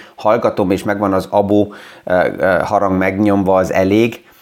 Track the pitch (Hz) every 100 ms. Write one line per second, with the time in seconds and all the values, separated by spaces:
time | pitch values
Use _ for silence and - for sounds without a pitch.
0 | - - 107 117 113 - 95 95 104 101
1 | 104 95 90 101 101 104 104 - - -
2 | - 90 69 50 90 87 - 104 98 92
3 | 95 98 104 101 92 95 92 87 95 104
4 | 117 - _ -